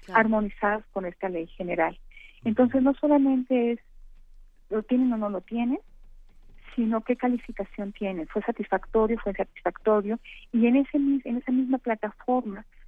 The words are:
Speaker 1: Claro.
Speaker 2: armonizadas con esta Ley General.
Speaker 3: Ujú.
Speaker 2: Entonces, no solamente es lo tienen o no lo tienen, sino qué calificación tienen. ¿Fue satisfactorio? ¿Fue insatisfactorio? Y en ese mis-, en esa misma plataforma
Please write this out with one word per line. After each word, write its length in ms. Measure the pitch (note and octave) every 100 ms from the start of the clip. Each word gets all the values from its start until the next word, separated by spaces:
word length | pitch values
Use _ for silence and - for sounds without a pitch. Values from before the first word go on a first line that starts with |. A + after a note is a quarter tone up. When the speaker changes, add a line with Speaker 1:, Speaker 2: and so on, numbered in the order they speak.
Speaker 1:
Claro. 160 | - G3
Speaker 2:
armonizadas 640 | A3 G#3+ G#3 - G3+ G#3+ G#3
con 140 | G3 F3+
esta 240 | F3 F#3+
Ley 160 | F3 E3
General. 480 | - F3+ E3+ E3 - - - - -
Speaker 3:
Ujú. 80 | A#3
Speaker 2:
Entonces, 340 | A3 B3 C4+
no 100 | C4
solamente 760 | C#4 D4 D4 C4+ C4 B3+ B3+ A#3
es 80 | A#3 - - - - - - - - -
lo 140 | G#3+
tienen 300 | G#3+ B3+ B3+
o 20 | A3+
no 140 | G#3
lo 100 | G3
tienen, 380 | - A#3 A#3+ D#4 - - - - - - - - - -
sino 240 | A3+ A3+
qué 160 | - B3
calificación 760 | B3 B3 - - G3 - G3+
tienen. 360 | - G3 F#3 D#3+
¿Fue 140 | G#3+
satisfactorio? 760 | G3+ A#3 G#3 F#3+ - A3+ A3 A3+
¿Fue 140 | -
insatisfactorio? 880 | F#3+ F#3+ - - - - G#3+ G3+ A3+ - - -
Y 160 | A#3+ A#3
en 80 | B3+
ese 220 | C#4 D4
mis-, 280 | C#4 C#4 -
en 120 | A#3+
esa 120 | -
misma 280 | B3+ B3+ C4
plataforma 880 | - A3 G#3+ - - B3+ A3 G3 - -